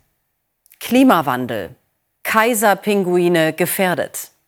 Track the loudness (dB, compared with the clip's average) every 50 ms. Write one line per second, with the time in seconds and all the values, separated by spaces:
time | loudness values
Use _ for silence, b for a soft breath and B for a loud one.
0 | _ _ _ _ _ _ _ _ _ _ _ _ _ _ _ -14 -6 0 2 4
1 | 4 4 4 2 0 -2 -2 -4 -4 -6 -6 -8 -8 -10 -14 _ _ _ _ _
2 | _ _ _ _ -8 -2 0 0 2 2 0 0 2 0 0 0 0 -2 0 0
3 | 0 0 0 2 2 2 2 2 2 0 0 -2 -4 -4 -2 -2 -2 -2 -2 -4
4 | -6 -8 -10 -14 -16 -16 _ _ _